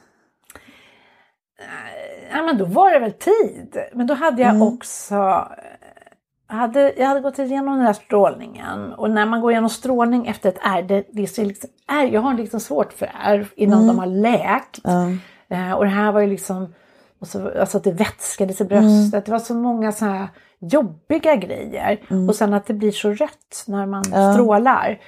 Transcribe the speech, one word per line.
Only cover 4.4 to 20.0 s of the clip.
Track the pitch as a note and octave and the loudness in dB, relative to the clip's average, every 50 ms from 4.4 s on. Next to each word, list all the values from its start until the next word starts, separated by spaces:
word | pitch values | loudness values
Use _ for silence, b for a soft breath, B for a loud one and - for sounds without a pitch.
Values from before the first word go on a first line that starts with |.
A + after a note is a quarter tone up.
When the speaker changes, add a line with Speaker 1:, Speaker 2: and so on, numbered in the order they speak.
Speaker 1:
jag | B3+ G#3+ G#3+ | 4 4 6
Speaker 2:
Mm. | G#3+ A3 | 6 4
Speaker 1:
också, | A3+ B3 B3 - - - - - - G#3 G3+ G3 F#3+ F3+ - - - - - - - - - _ - - - _ _ _ _ _ _ _ _ _ | 4 2 -2 -10 -14 -14 -14 -10 -4 -2 0 2 2 2 0 -2 -4 -14 -20 -20 -20 -20 -20 _ -20 -20 -20 _ _ _ _ _ _ _ _ _
hade, | - G3 A3 A#3+ A#3 A#3 C#4 C#4 C#4 C#4 | -10 -6 -4 -4 0 2 4 2 2 2
jag | - B3+ | 0 0
hade | C#4 C#4 C#4 | 0 0 0
gått | C4 C#4 C4 C#4 | -2 -4 -4 -4
igenom | C4+ B3+ C4+ C#4 C#4 C#4 C#4 | -4 -2 -2 -4 -2 -2 0
den | C4 B3 | 2 2
här | A3+ G3+ | 2 2
strålningen. | - - - - G3+ G3 D#3+ B2+ A#2 - A#1 - - - F2+ F#2+ G2+ G2+ - - | 0 -4 0 4 4 4 4 2 -2 -14 -18 -18 -16 -12 -12 -10 -10 -10 -12 -10
Och | - - G#3+ | -4 -2 0
när | A3 G#3+ G#3+ | 2 2 2
man | A3 A#3 A3+ | 2 0 0
går | A#3 A#3+ | 2 2
igenom | A#3 A3+ A3+ A3+ | 2 2 0 -2
strålning | A3+ - - B3+ C4 A#3+ A#3 A#3 B3 B3 A#3 | -2 -4 -4 -2 0 2 2 2 2 0 -2
efter | G#3+ G#3 - - G3 | -4 -8 -2 -2 -2
ett | F#3+ - - | -2 -2 -4
ärr, | G3+ F#3+ F3 F#3 | -2 -2 -2 -2
det, | F#3 G3 G3+ G3+ - | 0 -2 -2 -2 -4
det | - G#3 G3 | -6 -6 -6
är | |
så | F#3+ - A#3+ G#3+ | -4 -4 -4 -4
liksom, | G3+ G3 - - - _ _ _ - | -4 -6 -10 -18 -20 _ _ _ -4
ärr, | C#4 D4+ C#4 | 0 0 0
jag | A#3+ A3 G#3+ | 2 0 0
har | A#3 C#4 B3+ | 0 0 -2
liksom | A3+ A3 - - G#3+ | -2 -4 -6 -8 -8
svårt | - - C#4+ C#4+ G3+ - - | -6 -4 -2 -2 -2 -2 -4
för | - G3 - - - - | -8 -8 -8 -8 -4 0
ärr | G3+ G#3 G3+ G#3 - - | 0 0 0 0 -4 -4
innan | - G#3+ G3+ G#3+ A3 A3 | 0 2 4 6 6 6
Speaker 2:
Mm. | |
Speaker 1:
de | A3+ A#3 F#3+ | 6 4 2
har | F#3 | -2
läkt. | F#3 F#3 G3 G#3+ A#3+ A#3+ G3 E3 F3+ G#3 C4+ - _ - - - | -2 0 0 2 2 2 0 0 0 -2 -2 -4 _ -20 -10 -2
Speaker 2:
Ja. | - F3+ F3+ F3+ F3+ F#3 F#3 B B B B B B | 0 0 0 0 -2 -4 -6 B B B B B B
Speaker 1:
Eh, | F#3 F3+ F#3 F#3 F#3 | -8 -6 -4 -4 -2
och | - G#3 | 0 0
det | G3 | 0
här | G3 G3+ G#3+ G#3+ | 2 0 0 2
var | G3+ G#3+ | 2 2
ju | G#3 | 2
liksom, | G3+ G3 F#3+ - - F#3+ F#3 F#3 E3+ E3+ b b b b b b b b b | 2 0 -4 -6 -8 -8 -8 -8 -10 -14 b b b b b b b b b
och | - | -18
så, | - - - - - - - | -12 -10 -8 -8 -6 -2 -2
alltså | F#3+ F#3+ - | -2 0 -2
att | G3 - | -2 0
det | G3+ | 0
vätskades | E3+ F3+ G#3+ - - - - - - - G3 F#3 F#3+ - | 0 0 -2 -4 -4 -10 -12 -12 -4 -4 -4 -4 -2 -4
i | G#3 | -2
bröstet. | F#3 G3+ G#3 G#3+ G#3+ G#3 G#3 G#3 G#3 G#3 | 2 4 4 6 6 6 6 4 2 0
Speaker 2:
Mm. | G3+ G3+ | -2 -4
Speaker 1:
Det | G#3 | -2
var | A3+ A3+ | -4 -4
så | A#3 - A#3+ | -4 -4 -4
många | A#3 A#3+ B3 A#3 A3+ G#3+ G#3+ | -2 -2 -2 -2 -2 -2 -4
så | G#3 - | -2 -2